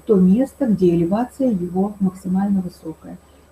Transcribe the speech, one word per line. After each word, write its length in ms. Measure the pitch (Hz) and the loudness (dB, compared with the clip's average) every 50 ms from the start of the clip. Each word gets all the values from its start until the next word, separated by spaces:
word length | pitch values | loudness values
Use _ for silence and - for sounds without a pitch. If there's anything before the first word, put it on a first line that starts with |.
| - | -2
то 100 | - 220 | 0 2
место, 500 | 190 185 185 190 233 269 269 - - 285 | 4 4 4 4 2 2 -2 -4 -4 -2
где 300 | 240 202 170 185 175 170 | 0 0 2 2 2 2
элевация 540 | 170 170 170 196 220 247 247 - - 269 254 | 2 0 0 -2 -2 -4 -6 -4 -2 -2 0
его 460 | 226 180 175 175 175 185 190 208 208 - | 0 -2 -4 -4 -2 -2 -2 -4 -2 -2
максимально 640 | 196 185 - - - 185 180 190 202 208 196 190 | -4 -4 -4 -4 -6 -4 -2 -2 0 0 0 -2
высокая. 560 | 180 175 - - - 165 160 - - 175 175 180 _ _ _ _ _ _ | -2 -6 -10 -14 -14 -14 -14 -14 -18 -20 -20 -20 _ _ _ _ _ _